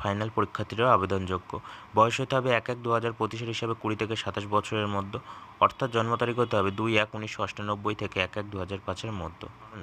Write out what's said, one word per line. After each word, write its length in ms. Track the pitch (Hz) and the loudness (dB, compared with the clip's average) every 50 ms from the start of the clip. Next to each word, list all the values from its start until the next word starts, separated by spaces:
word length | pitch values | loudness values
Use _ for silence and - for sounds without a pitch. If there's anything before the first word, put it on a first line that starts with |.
| - | -2
ফাইনাল 260 | 104 98 104 107 113 - | 0 0 0 -2 -2 0
পরীক্ষার্থীরাও 540 | 110 104 - - - 107 - 104 107 117 127 117 | 0 0 0 0 -4 -6 -4 -2 2 6 6 6
আবেদনযোগ্য। 540 | 98 95 92 98 95 95 90 92 90 - - - - - - - - - - - | 6 6 4 0 0 0 0 -2 -4 -4 -6 -10 -10 -10 -12 -16 -18 -16 0 4
বয়স 220 | 104 110 117 120 - | 4 4 6 4 0
হতে 160 | 135 - 139 | 0 0 0
হবে 140 | 131 123 131 120 | 2 2 4 2
এক 140 | 113 - - | 2 2 0
এক 100 | 123 123 120 | -4 -4 0
দু 60 | 117 | 0
হাজার 220 | 117 113 113 117 113 | 2 2 2 0 -2
পঁচিশের 380 | - 110 104 113 110 120 113 113 | -2 -2 -2 -2 -4 -4 -4 -4
হিসাবে 200 | - 120 113 113 | -2 -2 -2 -2
কুড়ি 220 | 113 - 107 107 | -2 -2 -2 0
থেকে 180 | 104 113 104 113 | 0 0 -2 -2
সাতাশ 280 | 107 - 101 - 104 101 | -2 -4 -4 -4 -4 -2
বছরের 420 | 104 104 104 101 - 113 110 107 104 | 0 2 2 2 2 0 -2 0 0
মধ্যে, 300 | 101 98 98 98 107 - - - - - - - - - | 0 -2 -2 -4 -6 -8 -10 -12 -16 -16 -18 -12 2 4
অর্থাৎ 280 | 156 151 - - 143 127 | 4 4 6 4 -2 0
জন্ম 220 | 117 113 113 113 117 | 2 2 2 2 2
তারিখ 200 | 117 117 117 120 123 | 0 0 0 2 2
হতে 160 | 120 113 117 | 0 2 4
হবে 140 | 104 95 98 | 4 2 2
দুই 200 | 98 104 110 113 110 107 | 2 0 0 2 4 4
এক 120 | 107 - - | 2 2 -2
উনিশশো 260 | 110 107 107 - - 104 | -6 -8 -8 -6 -6 -6
আটানব্বই 520 | 98 - - 104 104 104 104 101 104 107 | -6 -6 -6 -4 -4 -4 -2 -2 -2 -4
থেকে 220 | - 107 95 - 98 | -2 -4 -4 -2 -2
এক 140 | 92 90 - | -2 -2 -2
এক 100 | 107 104 104 | -6 -8 -6
দু 60 | 104 98 | -6 -6
হাজার 220 | 90 90 101 95 - | -6 -6 -6 -6 -6
পাঁচের 280 | - 92 - - 113 107 | -6 -6 -6 -6 -6 -6
মধ্যে। 340 | 95 82 80 82 - - 85 - - - - 110 104 | -6 -6 -8 -8 -10 -14 -16 -16 -16 -20 -18 -16 -14